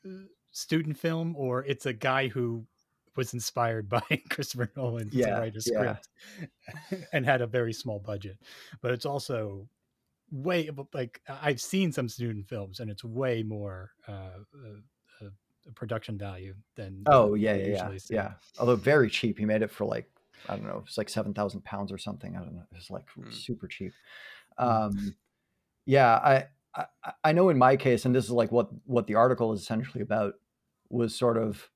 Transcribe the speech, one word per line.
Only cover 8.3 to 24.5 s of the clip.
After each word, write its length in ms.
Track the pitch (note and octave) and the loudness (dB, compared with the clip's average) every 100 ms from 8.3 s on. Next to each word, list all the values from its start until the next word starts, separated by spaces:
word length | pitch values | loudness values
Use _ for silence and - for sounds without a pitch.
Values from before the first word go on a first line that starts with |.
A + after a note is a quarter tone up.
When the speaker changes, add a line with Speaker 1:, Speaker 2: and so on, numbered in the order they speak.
| G2 - - - - | -16 -20 -20 -20 -8
Speaker 1:
But 100 | A#2+ | -4
it's 120 | B2 D3 | -2 -2
also 640 | C#3 - A#2+ G#2+ G2 G2+ _ _ _ _ _ _ | -6 -4 -4 -4 -8 -16 _ _ _ _ _ _
way, 380 | C#3 C#3+ F3+ D#3 | -6 -2 -2 -2
but, 160 | C#3 C#3 | -8 -10
like, 280 | D3 A#2+ - - | -6 -6 -8 -16
I, 220 | - D3 | -4 -2
I've 120 | B2+ | -2
seen 300 | - F#3+ F#3 | -2 0 0
some 180 | D3 B2 | 0 -4
student 380 | - A#2+ G#2+ F#2+ | -4 -6 -6 -8
films, 320 | A2+ G2 F#2+ | -8 -10 -10
and 100 | A2 | -10
it's 140 | G#2 | -10
way 400 | A#2 A2+ C3 A#2 | -8 -4 -2 0
more, 480 | G#2+ G#2+ G2+ F#2 F#2 _ - | -2 -4 -8 -10 -14 _ -16
uh, 40 | |
uh, 1120 | G2+ F#2+ F#2+ G2+ C#3+ A#2 G#2 A#2 _ _ _ G2+ | -14 -14 -16 -20 -20 -20 -20 _ _ _ _ -20
uh, 40 | G2 _ _ - A2+ | -20 _ _ -20 -14
production 420 | A2+ A2 - G#2 | -6 -6 -6 -8
value 380 | G2 F#2 F#2+ F#2+ _ - | -8 -10 -14 -16 _ -14
than 280 | G2 F#2+ G#2+ | -12 -2 6
Speaker 2:
Oh, 220 | C3+ G#2+ | 8 8
Speaker 1:
what 80 | G#2 | 4
Speaker 2:
yeah, 140 | G#2+ | 4
Speaker 1:
I 20 | G2+ | 2
Speaker 2:
yeah, 100 | G2 | 2
yeah, 60 | |
Speaker 1:
usually 280 | G2+ F2+ F#2+ | 0 -2 -8
see. 160 | - A2 | -4 -2
Speaker 2:
yeah. 180 | G2 - _ - | -2 -10 _ 0
Although 160 | A#2+ A#2 | 2 4
very 320 | C3+ D3+ A2+ | 6 6 4
cheap. 260 | - A#2 G2+ | 2 -2 0
He 80 | G#2+ | 0
made 160 | G#2+ | 0
it 80 | G#2+ | 0
for, 140 | - G#2+ | -2 -4
like, 240 | A2 - _ _ _ - | -4 -8 _ _ _ -8
I 60 | G2+ | -8
don't 100 | - | -6
know, 160 | G1+ - | -10 -8
it's 120 | - | -6
like 120 | G#2 | -4
seven 240 | - G2+ | -4 -4
thousand 280 | G2+ G2+ F#2+ | -2 -4 -4
pounds 280 | - G2+ G2 | -10 -8 -8
or 60 | G2 | -8
something. 380 | - G2 F#2 F#2 | -10 -10 -10 -10
I 40 | |
don't 140 | F2+ F2 | -10 -14
know. 100 | E2+ | -16
It 40 | F2+ | -20
was, 140 | - | -14
like, 180 | F#2+ - | -14 -14
Speaker 1:
Hmm. 220 | - A#2 | -20 -16
Speaker 2:
super 360 | A2 - A#2+ F#3 | -14 -10 -10 -10
cheap. 260 | - F#3+ - _ - - - _ | -12 -12 -12 _ -20 -20 -20 _